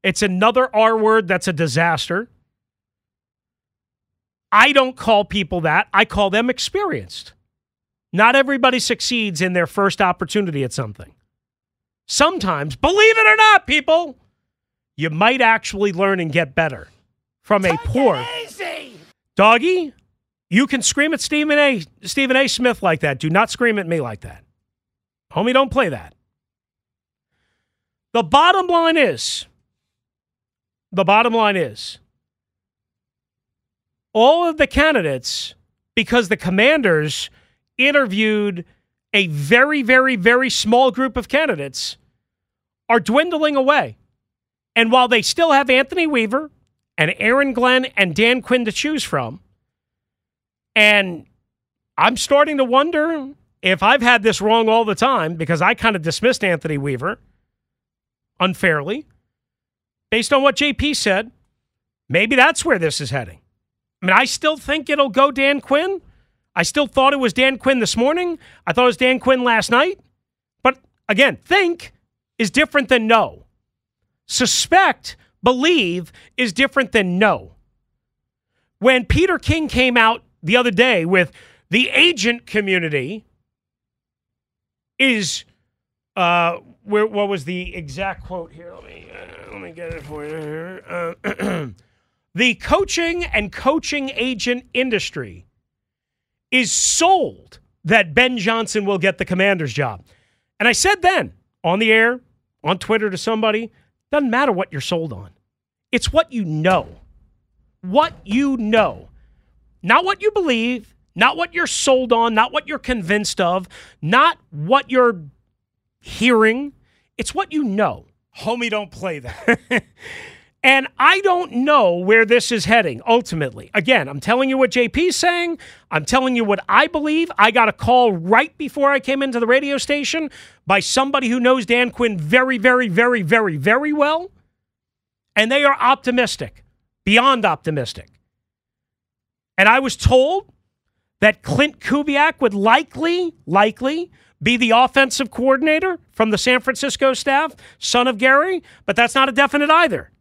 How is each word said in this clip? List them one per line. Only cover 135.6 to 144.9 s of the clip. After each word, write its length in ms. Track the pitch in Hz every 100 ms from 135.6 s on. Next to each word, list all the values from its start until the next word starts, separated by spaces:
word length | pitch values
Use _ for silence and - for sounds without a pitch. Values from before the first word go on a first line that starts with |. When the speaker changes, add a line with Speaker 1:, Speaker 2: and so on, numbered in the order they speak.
Speaker 1:
are 140 | 285 269
optimistic, 800 | 240 269 254 247 233 - 127 _ _ _ _ _
beyond 420 | - 214 254 254 202
optimistic. 640 | 156 - 151 120 - - _ _ _ _ _ _ _ _ _ _ _ _ _ _ -
And 100 | 196
I 120 | 247
was 180 | 269 -
told 560 | - 254 269 381 - _ _ _ _ _ _ _
that 220 | 214 214
Clint 380 | - 143 294 -
Kubiak 540 | - 277 294 277 302 320
would 120 | 247
likely, 800 | 202 208 254 311 254 320 349 349 - -
likely 640 | 180 214 220 262 311 349 _ _ _
be 140 | 147 240
the 140 | 240
offensive 600 | 220 254